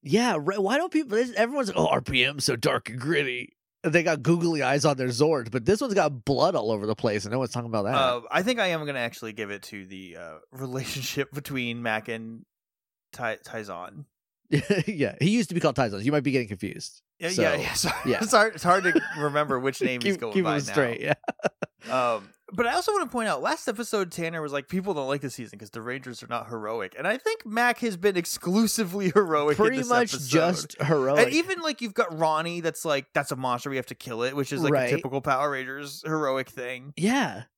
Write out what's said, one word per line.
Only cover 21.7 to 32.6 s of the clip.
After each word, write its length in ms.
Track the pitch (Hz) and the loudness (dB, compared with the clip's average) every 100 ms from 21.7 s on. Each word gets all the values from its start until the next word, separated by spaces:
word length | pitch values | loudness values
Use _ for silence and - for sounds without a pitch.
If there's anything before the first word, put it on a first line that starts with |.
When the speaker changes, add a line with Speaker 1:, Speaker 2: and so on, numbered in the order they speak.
| _ - | _ -4
Speaker 2:
Um, 380 | 127 120 113 101 _ - | 0 0 -2 -6 _ -12
but 120 | 190 240 | -4 -2
I 80 | |
also 180 | 320 359 | 0 0
wanna 160 | 415 285 | -2 -2
point 200 | 240 214 | -4 -2
out, 140 | 143 | -2
last 240 | 185 311 - | -2 -2 -4
episode, 460 | 214 240 214 185 | -6 -4 -2 -2
Tanner 280 | - 165 165 | -4 -6 -4
was 120 | 151 | -4
like, 160 | 143 135 | -6 -4
"People 260 | 185 190 | -4 -2
don't 140 | 160 135 | -2 -2
like 120 | 139 | -2
this 140 | 135 | -4
season 240 | - 113 104 | -8 -12 -14
'cause 120 | 107 | -14
the 120 | 120 | -10
Rangers 400 | 113 131 127 117 | -8 -8 -10 -14
are 60 | 113 | -6
not 200 | 117 110 | -6 -6
heroic." 460 | 117 107 113 95 - | -8 -6 -4 -6 -4
And 120 | 165 | -4
I 80 | 247 | -2
think 280 | - 440 | -2 -4
Mac 360 | 226 220 240 233 | -4 0 2 2
has 160 | 240 180 | -2 0
been 200 | 202 185 | 0 0
exclusively 960 | 170 - 175 196 226 - 190 190 190 | -2 -4 0 4 4 2 -2 0 2
<laughs> 40 | |
heroic 440 | 202 190 156 147 147 | 4 4 4 4 4
in 60 | |
Speaker 1:
Pretty 140 | 214 262 | 4 4
Speaker 2:
this 100 | 240 | 2
Speaker 1:
much 260 | 240 233 | 4 4
Speaker 2:
episode. 140 | 131 135 | 0 2
Speaker 1:
just 480 | 151 165 180 - - | 4 4 2 -4 -4
heroic. 460 | 143 156 131 143 247 | 2 4 6 6 6
Speaker 2:
And 60 | |
even, 260 | 294 339 359 | 4 0 -2
like, 200 | 320 262 | -2 -4
you've 140 | 233 | -4
got 220 | 196 196 160 | 0 0 2
Ronnie 440 | 160 156 165 175 | 2 2 0 -2